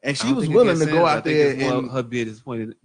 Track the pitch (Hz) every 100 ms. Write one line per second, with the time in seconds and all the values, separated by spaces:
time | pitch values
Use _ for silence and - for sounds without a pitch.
0 | 135 143 226 269 165 185 233 165 151 160
1 | 170 151 160 151 143 131 135 123 127 127
2 | 120 123 113 107 131 117 110 -